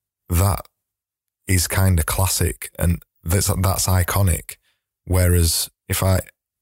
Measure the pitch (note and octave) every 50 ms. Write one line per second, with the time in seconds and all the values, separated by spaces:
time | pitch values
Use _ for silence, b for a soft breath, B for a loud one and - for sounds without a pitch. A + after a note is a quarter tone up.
0 | _ _ _ _ _ - F2 E2+ G2 G2+ F#2 - - _ _ _ _ _ _ _
1 | _ _ _ _ _ _ _ _ _ - F#2+ F2+ E2 - - F#2+ F#2+ F#2+ F#2 E2
2 | E2 - - - F#2+ F#2 - - F2+ - - - - - - - - F2 E2+ D#2+
3 | - _ _ _ - E2+ F2 G2+ - - G2 F2+ F#2+ G2 F#2 - - - F#2 F#2
4 | F2 - - G2 G2+ F#2 E2 - - - - - _ _ _ _ _ _ _ _
5 | _ - F2+ F#2 F2+ F2+ F2 F2 E2+ E2 - - - - - _ _ - F#2+ -
6 | F#2 F#2+ F#2 F2+ - - _ _ _ _ _ _